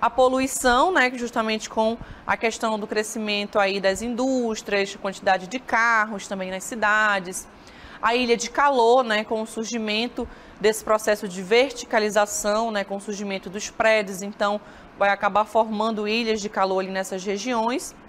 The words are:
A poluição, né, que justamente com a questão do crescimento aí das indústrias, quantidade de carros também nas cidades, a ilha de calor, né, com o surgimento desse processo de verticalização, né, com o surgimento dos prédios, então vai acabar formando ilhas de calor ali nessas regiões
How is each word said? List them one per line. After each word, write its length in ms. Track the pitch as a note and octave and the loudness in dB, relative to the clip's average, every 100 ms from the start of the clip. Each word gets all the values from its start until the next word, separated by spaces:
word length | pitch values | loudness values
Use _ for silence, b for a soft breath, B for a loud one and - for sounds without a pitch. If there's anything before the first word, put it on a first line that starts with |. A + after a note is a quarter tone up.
A 80 | A3+ | -2
poluição, 840 | A#3 B3+ C4 C4 - B3+ B3 E4 | 4 4 4 0 0 2 4 4
né, 180 | F4+ B3+ | 4 2
que 80 | B3 | 0
justamente 500 | A#3+ A#3 A3 A3 - | -6 -2 -2 -2 -4
com 280 | - A3 A#3 B B | 0 0 0 B B
a 120 | - G3+ | -4 0
questão 420 | A#3 A3 A3+ A3 | 0 -2 -2 -2
do 80 | G3 | -2
crescimento 720 | G#3+ G#3+ A#3 G#3+ G#3 G3+ G#3+ | -4 -4 -4 -4 -2 -2 2
aí 220 | G3 G3 | 2 2
das 200 | F#3+ F#3+ | 0 0
indústrias, 920 | A#3 A3+ C4 C4 A#3 G#3+ - G3+ G3 | -4 -2 0 0 0 -4 -2 -2 -2
quantidade 540 | - G3+ F#3+ G3 F#3 F3+ | -4 -8 -4 0 0 0
de 100 | B3+ | -10
carros 680 | B3+ A#3+ A#3 A3+ G#3+ G#3 - | -2 2 4 4 2 -4 -8
também 220 | G3 F#3 | -8 -6
nas 120 | F#3 | -8
cidades, 880 | - A#3+ G#3 G#3+ G#3+ G3 F3+ F#3 - B B B B B | -8 -2 2 4 4 2 -2 -10 -12 B B B B B
a 140 | G#3+ A#3+ | 0 0
ilha 200 | B3+ A#3 | 2 0
de 120 | G#3+ | 0
calor, 560 | - C#4+ C4+ A3+ B3 | 2 2 6 6 6
né, 200 | A#3+ G#3+ | 4 0
com 180 | A3 A3 | -2 -4
o 40 | A3 | -4
surgimento 800 | A3+ A3 A#3 A3 G#3+ A#3+ - A#3 B B B | -6 -6 -4 -2 -2 -2 -6 -10 B B B
desse 240 | G3+ G#3+ | 0 0
processo 460 | - G#3+ - G#3 G#3+ | 0 0 2 0 -2
de 140 | F3+ | -10
verticalização, 1300 | F#3 A3+ C4+ B3 - A#3 G#3+ G#3 G#3 - G#3 G#3 A#3 | 2 4 4 -2 -2 0 2 2 0 0 -2 0 0
né, 120 | G#3 | -4
com 140 | G3 G3 | -4 -8
o 40 | |
surgimento 500 | G3+ G3+ G#3 F#3+ F#3 | -8 -8 -6 -8 -8
dos 180 | F#3 - | -10 -12
prédios, 540 | - A3 A3 G3 F#3+ | 0 2 2 0 -6
então 360 | G3+ G#3 G#3 G#3 B B B - | -10 -2 -2 -2 B B B 0
vai 120 | G3+ | 0
acabar 340 | G3 G#3 G3 | 2 2 2
formando 640 | G#3+ A#3 A3+ G#3+ A3 G#3+ G#3 | 2 2 0 0 -2 -2 -2
ilhas 320 | A3 A3+ A3 | -2 0 -2
de 80 | G3+ | -2
calor 320 | G#3 F#3+ F#3+ | 0 0 2
ali 100 | F#3+ | -2
nessas 320 | F#3+ F#3+ F#3+ | -4 -6 -6
regiões 720 | F#3 G3+ A3 A#3+ A3+ C4 - - | -6 -6 -2 -2 -2 -2 -6 -16